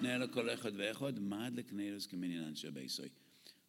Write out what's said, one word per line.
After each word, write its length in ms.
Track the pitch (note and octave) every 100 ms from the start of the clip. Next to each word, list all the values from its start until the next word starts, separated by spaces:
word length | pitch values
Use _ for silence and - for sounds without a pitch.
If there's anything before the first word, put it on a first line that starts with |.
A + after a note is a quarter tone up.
נר 160 | B2+ B2
לכל 320 | B2 B2+ A#2
אחד 220 | B2 A#2 G2
ואחד, 440 | G2+ A2 C#3 B2
מדליק 520 | G2+ G2+ A#2+ A#2+ A#2+
נרויס 340 | G2+ G#2 G2+ F#2+
כמניין 380 | F2+ F2+ F2
אנשי 260 | D#2 D2+ D#2
ביתו. 320 | D2 C2 - C#2+ - - - - -